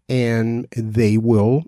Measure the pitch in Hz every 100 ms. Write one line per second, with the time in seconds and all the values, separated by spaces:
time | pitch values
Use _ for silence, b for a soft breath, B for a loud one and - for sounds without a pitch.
0 | - 127 120 113 113 117 123 120 110 107
1 | 110 107 117 110 107 139